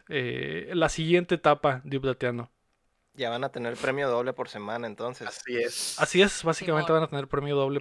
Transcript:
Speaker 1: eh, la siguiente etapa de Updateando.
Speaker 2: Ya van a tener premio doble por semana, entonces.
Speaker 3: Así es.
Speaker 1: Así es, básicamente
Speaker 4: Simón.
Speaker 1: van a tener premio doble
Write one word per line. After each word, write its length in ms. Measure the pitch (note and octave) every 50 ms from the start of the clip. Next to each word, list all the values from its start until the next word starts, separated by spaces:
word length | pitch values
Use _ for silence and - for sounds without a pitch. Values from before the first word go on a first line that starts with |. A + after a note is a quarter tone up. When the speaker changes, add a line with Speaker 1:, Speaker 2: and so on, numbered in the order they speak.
| _ -
Speaker 1:
eh, 600 | D#3+ C#3 B2+ A#2+ B2 B2+ C3 C#3+ D#3 E3+ - - F#3
la 160 | F3 E3 D3
siguiente 460 | - - D#3+ D#3+ F3 F3+ F3 - F3+
etapa 460 | D#3+ - D#3 D3 - - D3 C3 B2+ C3
de 140 | C#3+ C#3 C3+
Updateando. 520 | C3+ C3 B2 - C3 B2 A#2+ A#2+ A#2+ - _ _ _ _ _ _ _ _ _ _ _ _ _
Speaker 2:
Ya 160 | C#3 B2+ A#2
van 140 | A#2 A#2+ C#3
a 60 | C3
tener 240 | - B2 A#2 A#2 A#2+
premio 340 | - - C3+ C3 C#3+ C#3+ C3
doble 240 | A#2+ A#2+ B2 C3 B2+
por 140 | - B2 -
semana, 380 | - G#2+ G#2 G#2 A2+ A#2+ A#2 A2+
entonces. 400 | G#2 - A#2 B2 B2 - A2+ A#2+
Speaker 3:
Así 280 | - - - B2+ B2 A#2
es. 420 | A#2 A#2+ - - - - - -
Speaker 1:
Así 220 | D#3 - - F3+
es, 220 | G3 G3+ - - -
básicamente 440 | E3 D#3 - F#3 F3 D#3 D3+ E3 E3
Speaker 4:
Simón. 140 | D#3+ D#3+
Speaker 1:
van 60 | D#3+ D3+
a 20 |
tener 180 | D3 C#3+ C#3 -
premio 280 | - C#3 C#3+ C#3+ C#3+
doble 240 | C#3 C3+ C3+ C#3 C#3